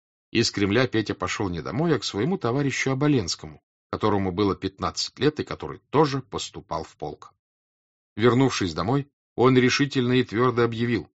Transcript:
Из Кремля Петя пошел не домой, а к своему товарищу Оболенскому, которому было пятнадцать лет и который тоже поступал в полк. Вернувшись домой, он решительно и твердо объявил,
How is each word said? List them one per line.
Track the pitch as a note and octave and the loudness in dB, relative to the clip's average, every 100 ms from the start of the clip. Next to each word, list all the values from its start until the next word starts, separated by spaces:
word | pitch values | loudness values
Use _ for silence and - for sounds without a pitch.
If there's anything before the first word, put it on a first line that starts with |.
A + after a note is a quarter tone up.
| _ _ _ | _ _ _
Из | A#2 A2+ | -2 0
Кремля | - G2 A2 B2+ | 0 0 2 2
Петя | A2+ G#2 | 0 -2
пошел | F#2+ F#2 - G2 | -4 -6 -4 -4
не | E2+ | -4
домой, | C2 G#2+ E3+ C3 | -6 -4 0 -2
а | |
к | |
своему | - G2 C#3+ F#3+ | -2 -4 -2 -2
товарищу | A#2 C3+ C#3 - C3+ | -2 -2 -2 -2 -4
Оболенскому, | C3 D3 C3+ E2 - D#2+ C#2+ _ _ _ | 0 2 2 0 -6 -12 -18 _ _ _
которому | F#2 G#2+ G2+ F#2+ | -2 0 2 0
было | F2 G2+ F2+ | 0 0 0
пятнадцать | F#2+ - F2 - - - | -6 -4 -6 -4 -8 -2
лет | C#3+ - | -2 -2
и | |
который | - - D2+ - _ | -6 -8 -10 -12 _
тоже | C#3+ D3+ C3+ | 2 2 -2
поступал | - E2 - E2 - D#2+ | -8 -10 -10 -14 -8 -8
в | D#2 _ | -8 _
полк. | D2+ - - _ _ _ _ _ _ _ _ G#2 | -12 -10 -18 _ _ _ _ _ _ _ _ 2
Вернувшись | A#2+ A#2+ C3 - F#2+ | 4 6 4 2 -2
домой, | D#2+ F#2 C#3 C#3 _ _ - | -2 -2 -2 -4 _ _ 2
он | B2 B2+ | 6 6
решительно | B2 - C#3+ C3+ A#2+ | 4 2 0 0 2
и | B2+ | 2
твердо | B2 G#2 B2+ A#2 | 2 0 0 2
объявил, | A#2 A2+ A#2+ G#2+ - | 0 0 -2 -2 -4